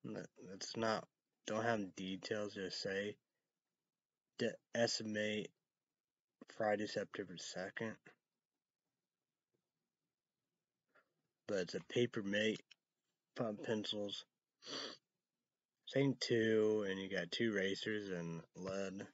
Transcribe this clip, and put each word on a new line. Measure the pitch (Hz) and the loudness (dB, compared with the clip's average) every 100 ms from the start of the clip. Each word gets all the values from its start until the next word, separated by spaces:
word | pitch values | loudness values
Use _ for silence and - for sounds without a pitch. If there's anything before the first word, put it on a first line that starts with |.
| - | -6
That, | 104 - - - | -8 -10 -14 -14
that's | 95 - - | -12 -8 -2
not, | 113 107 - _ _ _ - | 0 0 -4 _ _ _ -4
don't | 110 117 | 0 2
have | 113 98 - | 2 -2 -6
details, | 95 95 - 107 104 | -6 -4 -2 -2 -2
just | 101 92 - | -4 -6 -4
say | 101 98 101 104 _ _ _ _ _ _ _ _ _ _ _ - | -2 -2 -4 -8 _ _ _ _ _ _ _ _ _ _ _ -2
to | 117 - _ 117 | -2 -2 _ 2
estimate | 117 - 110 107 107 107 98 _ _ _ _ _ _ _ _ _ - - | 2 2 -2 -2 0 -2 -4 _ _ _ _ _ _ _ _ _ -20 0
Friday, | 107 104 107 | 2 2 2
September | 107 98 - 92 85 | -2 -2 -6 -8 -8
second. | - 90 95 - 113 107 - - _ _ _ _ _ _ _ _ _ _ _ _ _ _ _ _ _ _ _ _ _ _ _ _ _ _ _ _ _ _ _ _ - | -8 -6 -6 -4 -6 -6 -18 -20 _ _ _ _ _ _ _ _ _ _ _ _ _ _ _ _ _ _ _ _ _ _ _ _ _ _ _ _ _ _ _ _ -2
But | 101 | -2
it's | 87 95 | 0 -4
a | - | -2
Paper | 123 120 - | 2 2 0
Mate | 98 101 107 98 - - _ _ _ _ _ - | 0 2 2 0 -6 -20 _ _ _ _ _ -4
pump | 113 107 | -4 -2
pencils. | 139 107 101 107 101 98 - _ _ _ - - - - _ _ _ _ _ _ _ _ - | -2 -2 0 -4 -4 -6 -14 _ _ _ -10 -8 -8 -12 _ _ _ _ _ _ _ _ 0
Same | 139 139 123 | 4 4 4
two, | - 117 113 110 107 107 101 | 4 6 8 6 6 4 2
and | 95 | -2
you | 95 | 0
got | 95 87 | -2 -2
two | - 117 | 2 2
racers | 104 95 95 113 107 101 | 4 2 0 -2 -2 -2
and | 90 85 82 - - | -2 -2 -6 -8 -8
lead. | 92 98 95 98 104 | -4 -2 -4 -6 -12